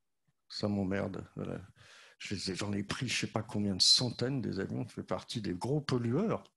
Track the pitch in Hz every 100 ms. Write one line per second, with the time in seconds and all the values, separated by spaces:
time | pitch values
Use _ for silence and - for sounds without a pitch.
0 | _ _ _ _ - - 104 101 92 98
1 | 98 95 - 98 95 90 92 - - -
2 | - - - 98 98 90 104 101 101 -
3 | 120 - 107 113 - 104 104 92 - -
4 | 123 - 123 139 101 95 101 123 127 -
5 | 87 92 - 120 95 87 113 147 - 127
6 | 117 135 214 107 -